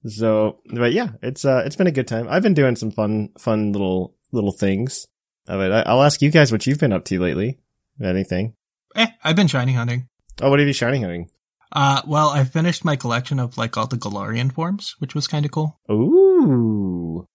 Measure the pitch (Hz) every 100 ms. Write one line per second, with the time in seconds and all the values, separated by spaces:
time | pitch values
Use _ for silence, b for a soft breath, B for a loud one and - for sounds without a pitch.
0 | 117 104 113 107 107 - _ 117 120 113
1 | 226 110 127 131 147 127 135 - 185 139
2 | 127 117 120 165 214 160 135 117 113 110
3 | 107 107 107 - - 107 107 101 98 92
4 | 90 _ _ 120 101 - 98 95 127 -
5 | - _ _ _ - 98 95 107 - 120
6 | 143 - 143 160 139 113 - 143 143 92
7 | - 92 90 73 107 135 _ _ _ -
8 | 98 92 98 92 110 - _ _ _ -
9 | 226 _ 156 165 180 131 123 127 117 123
10 | 127 _ _ - 135 139 143 135 120 135
11 | 98 87 85 _ _ _ _ 147 139 139
12 | 147 151 151 143 131 165 170 170 170 143
13 | 120 117 127 139 123 - 113 - 113 117
14 | 104 101 98 113 131 131 165 202 - -
15 | 143 147 147 151 147 156 156 - - 110
16 | 139 349 381 370 233 127 113 104 98 87
17 | 85 82 85